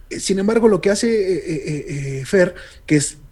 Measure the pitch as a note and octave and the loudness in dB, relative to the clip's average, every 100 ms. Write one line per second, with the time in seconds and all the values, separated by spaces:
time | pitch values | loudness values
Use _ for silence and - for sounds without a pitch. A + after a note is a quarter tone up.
0 | - - - G3 G3+ A3+ A3+ F#3 G3 G3+ | -14 -8 -4 0 2 4 4 4 2 0
1 | A#3 A3 F#3+ E3+ - D#3+ - D3 - C#3+ | 0 0 0 -2 -4 -6 -4 -6 -6 -8
2 | C#3 C3+ C3+ G3 F3+ - - - - D3+ | -6 -8 0 2 2 0 -18 -12 0 2
3 | C#3+ - - | 0 -10 -16